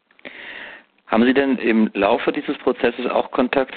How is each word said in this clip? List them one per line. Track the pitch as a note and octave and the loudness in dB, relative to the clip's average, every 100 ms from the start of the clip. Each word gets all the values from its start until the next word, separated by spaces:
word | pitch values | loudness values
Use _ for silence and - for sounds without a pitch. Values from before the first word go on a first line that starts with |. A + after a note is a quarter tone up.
| _ _ - - - - - - _ _ - | _ _ -20 -18 -16 -16 -16 -20 _ _ -2
Haben | A2 | 2
Sie | B2 | 4
denn | C3 C#3 B2+ | 4 2 0
im | A#2 A2 G#2+ | 2 2 2
Laufe | G2+ G2+ B2+ - | 2 2 2 0
dieses | D3 D3 C#3 | -4 -6 -4
Prozesses | - A#2 A#2+ A#2+ A#2+ | -2 0 0 0 -2
auch | - - | -2 -2
Kontakt | - B2+ C#3 C3 | -2 0 0 -2